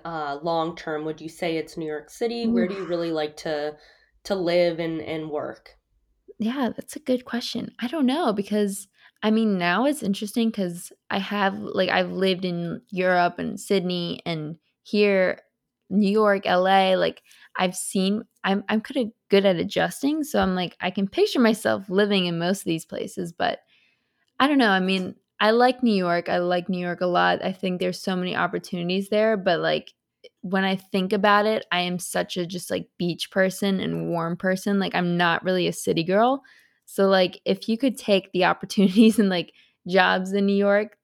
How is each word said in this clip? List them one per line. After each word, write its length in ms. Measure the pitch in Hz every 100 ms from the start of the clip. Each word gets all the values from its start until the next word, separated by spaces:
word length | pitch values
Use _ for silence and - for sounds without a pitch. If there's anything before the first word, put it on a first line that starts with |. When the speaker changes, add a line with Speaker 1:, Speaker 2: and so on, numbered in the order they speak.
| 170
Speaker 1:
uh, 340 | 160 147 143
long 360 | 170 165 160 175
term? 260 | - 156
Would 160 | 156 156
you 80 | 156
say 300 | - 175 160
it's 180 | 156 -
New 120 | 156
York 220 | 151 147
City? 380 | - 233 233 226
Where 200 | 233 208
do 40 |
you 100 | 196
Speaker 2:
Oof. 40 | 170
Speaker 1:
really 240 | 170 170
like 240 | 160 151 151
to, 400 | 165 151 147 151 - _ _ _
to 120 | - 196
live 440 | 170 175 175 165
and, 220 | 170 160
and 280 | - 160 156
work? 480 | 147 131 139 - _ _ _ _ _ _ -
Speaker 2:
Yeah, 320 | 220 269 233 -
that's 200 | - -
a 40 |
good 260 | - 254 254
question. 480 | 240 - 233 196 -
I 80 | 240
don't 180 | 320 254
know 260 | 285 302
because, 560 | 208 202 208 202 196 - _ - -
I 80 | 214
mean, 260 | 220 220 190
now 280 | 175 180 269
it's 180 | 294
interesting 480 | 190 196 208 247 226
'cause 400 | 220 180 175 - - -
I 100 | 202
have, 400 | 190 202 196 208
like, 300 | 214 - 185
I've 220 | 185 180
lived 340 | 180 190 180 185
in 360 | 175 170 - -
Europe 500 | 180 185 180 175 175
and 200 | 165 202
Sydney 600 | - 196 180 180 170 - -
and 320 | 160 151 165 _ _
here, 580 | - 208 202 190 180 - _ _ _ _ -
New 200 | 190 196
York, 340 | 214 214 196 196
L 220 | 180 185
A, 280 | 190 190 185
like, 280 | 170 - _ - - -
I've 180 | 185 185
seen, 480 | - 196 190 214 - _
I'm, 200 | 190 196 -
I'm 100 | 214
kinda 300 | - 277 220 - -
good 160 | 196 196
at 120 | 170
adjusting, 680 | 196 180 170 - 277 311
so 160 | 294 208
I'm 140 | 190 185
like, 220 | 175 -
I 120 | 180
can 160 | 190 196
picture 320 | - 415 320
myself 500 | 226 214 - 202 196
living 360 | 185 208 202 175
in 120 | 170
most 200 | 170 196
of 40 | -
these 200 | 165 -
places, 480 | - - - 175
but 260 | - - - _ _ _ _ _ _ _ -
I 80 | 277
don't 100 | 285
know. 120 | 226
I 80 | 190
mean, 360 | 185 190 185 - _ -
I 120 | 214
like 320 | 233 247 254
New 100 | 240
York. 360 | 202 180 175 170
I 100 | 180
like 300 | 175 180 180
New 100 | 180
York 220 | 175 170
a 40 | 180
lot. 360 | 175 180 -
I 80 | 185
think 280 | 190 190 180
there's 200 | 180 180
so 160 | - 185
many 200 | 180 -
opportunities 760 | 175 180 - 180 175 190 196
there, 280 | 214 220 214
but, 220 | 185 160
like, 340 | 160 156 - _ _ _ - _
when 220 | 180 190 190
I 100 | 190
think 380 | - 202 190
about 320 | 208 208 202 214
it, 200 | 220 -
I 100 | 175
am 180 | 180 180
such 380 | - 180 180 -
a 80 | 170
just, 240 | 180 -
like, 200 | 185 175 -
beach 340 | 175 165 -
person 480 | 196 190 185 202 190
and 300 | 170 165 165
warm 260 | 170 165 175
person. 420 | 190 185 - 196
Like, 160 | 190 175
I'm 220 | 175 175
not 260 | 175 165
really 240 | 175 185 170
a 60 |
city 300 | 170 - 170
girl. 400 | 165 196 240 269 - _ _ _ -
So, 220 | - 196
like, 340 | 190 185 - -
if 240 | 196 -
you 80 | 226
could 200 | 269 -
take 340 | - 196 -
the 140 | 180 175
<laughs> 60 |
opportunities 680 | - 196 - 196 190 226 214
and, 100 | 202
like, 240 | 180 165 _ _ _ -
jobs 460 | 185 185 185 190
in 120 | 196 196
New 100 | 196
York, 420 | 202 202 214 _